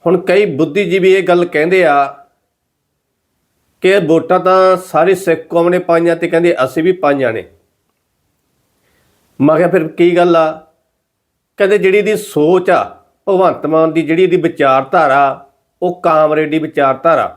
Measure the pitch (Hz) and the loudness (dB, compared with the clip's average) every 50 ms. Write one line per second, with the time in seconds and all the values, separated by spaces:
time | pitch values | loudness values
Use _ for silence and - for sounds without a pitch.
0 | _ 170 180 180 - - 175 196 208 190 151 135 160 156 143 196 208 175 170 170 | _ 0 -2 -2 0 0 0 0 0 0 0 -2 -4 -2 -2 -4 -2 -2 -2 0
1 | 175 185 185 196 180 165 180 175 175 170 - 151 151 165 185 185 180 156 143 139 | 2 2 2 2 2 0 0 0 0 -2 -2 -4 -2 0 0 2 2 2 2 2
2 | 139 139 - - - _ _ _ _ _ _ _ _ _ _ _ _ _ _ _ | 0 -2 -4 -16 -20 _ _ _ _ _ _ _ _ _ _ _ _ _ _ _
3 | _ _ _ _ _ _ _ _ _ _ _ _ _ _ _ _ - 185 190 202 | _ _ _ _ _ _ _ _ _ _ _ _ _ _ _ _ 0 0 2 2
4 | 185 147 160 165 165 - 180 180 170 185 185 185 185 185 185 180 185 - - 156 | 2 2 0 0 2 0 -2 0 2 2 2 2 4 2 0 0 -4 -4 0 0
5 | 160 185 190 180 - 175 165 156 - - - 170 170 175 175 180 175 - 170 165 | 2 2 0 -2 0 -2 -2 -2 -4 -4 -2 0 0 2 0 -2 0 0 0 0
6 | 170 170 165 165 170 170 175 165 170 175 165 - 127 131 127 170 160 180 180 180 | 2 0 -2 -2 -4 -2 -2 0 2 0 0 0 -2 -4 -2 -2 -2 -2 -2 0
7 | - 143 143 139 131 120 113 110 90 - _ _ _ _ _ _ _ _ _ _ | 0 -2 0 0 -2 -4 -4 -6 -10 -14 _ _ _ _ _ _ _ _ _ _
8 | _ _ _ _ _ _ _ _ _ _ _ _ _ _ _ _ _ _ _ _ | _ _ _ _ _ _ _ _ _ _ _ _ _ _ _ _ _ _ _ _
9 | _ _ _ _ _ _ _ _ 135 147 156 156 180 170 170 190 160 156 156 - | _ _ _ _ _ _ _ _ 0 0 2 2 2 2 0 0 -2 -2 -2 0
10 | 175 175 175 170 175 175 170 165 160 160 156 - - _ _ _ _ _ _ _ | 2 2 2 2 2 2 2 2 0 0 -4 -8 -16 _ _ _ _ _ _ _
11 | _ _ _ _ _ _ _ _ _ _ _ - 202 190 202 202 175 190 190 208 | _ _ _ _ _ _ _ _ _ _ _ -2 0 0 0 0 0 2 0 2
12 | 202 202 214 190 - - - 151 147 156 180 180 175 - 180 139 101 - - - | 0 0 -2 -4 -6 -6 -2 0 0 2 2 0 2 0 0 0 0 -4 -10 -20
13 | _ _ _ _ _ - 196 185 190 175 - - - 147 156 160 160 160 156 165 | _ _ _ _ _ -4 0 0 2 0 0 -2 -6 -2 0 0 0 0 0 -2
14 | 156 143 156 165 190 180 165 180 151 151 - - 147 139 131 135 135 131 - 180 | -2 -2 0 0 2 2 0 0 -2 -2 -2 0 0 2 2 0 -2 0 0 0
15 | 160 143 135 139 143 135 131 - - _ _ _ _ _ _ _ - 180 175 180 | 2 2 2 2 2 0 -2 -6 -14 _ _ _ _ _ _ _ -6 -6 -6 -4
16 | - 175 160 156 156 151 151 156 156 151 151 160 151 131 - - 143 135 131 127 | -2 0 2 2 2 2 0 -2 -2 -2 -2 -4 -4 -4 -4 -2 0 0 -2 0
17 | - 165 165 139 107 90 - | 0 0 0 0 0 -4 -6